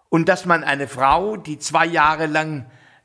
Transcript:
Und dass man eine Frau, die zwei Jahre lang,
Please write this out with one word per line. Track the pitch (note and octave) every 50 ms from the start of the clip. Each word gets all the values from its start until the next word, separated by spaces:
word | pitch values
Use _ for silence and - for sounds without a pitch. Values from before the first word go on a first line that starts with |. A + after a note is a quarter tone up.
| _ _
Und | - E3 E3 F#3
dass | F#3 F3+ -
man | F3 E3+ E3 D3+
eine | D3 C#3 C#3 C#3
Frau, | A#2 A#2 B2+ C3 C3+ D3 E3 F#3 G#3+ G#3+
die | G3 D#3+ D3+ D3+ D3
zwei | - - D3 D#3+ E3
Jahre | E3+ E3 D#3+ D3 D3+ D#3 D#3 D#3+
lang, | D#3 D3+ D#3 D#3 D#3 D#3 C#3+ A#2+ - - _ _ _ _ _ _